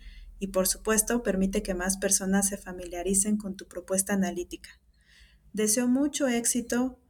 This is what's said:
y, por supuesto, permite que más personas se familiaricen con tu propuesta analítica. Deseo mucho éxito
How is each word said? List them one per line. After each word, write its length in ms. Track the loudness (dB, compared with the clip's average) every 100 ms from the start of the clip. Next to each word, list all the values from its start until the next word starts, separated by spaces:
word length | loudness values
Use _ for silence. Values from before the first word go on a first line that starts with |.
| -12 -18 -18 -10
y, 80 | -4
por 200 | 0 0
supuesto, 560 | 0 0 2 2 0
permite 400 | 0 2 2 0
que 100 | -2
más 240 | -2 0 0
personas 520 | 2 2 4 2 2
se 80 | -4
familiaricen 800 | -10 -12 -10 -6 0 2 2 0
con 180 | -2 -10
tu 120 | -12
propuesta 460 | -14 -4 -2 0
analítica. 680 | 0 0 -2 -8 -10 -16 -20 _ _ _ -20 -20 _ -12
Deseo 320 | -2 2 2 4
mucho 440 | 4 2 2 2
éxito 680 | 2 2 0 0 0 0 -4 _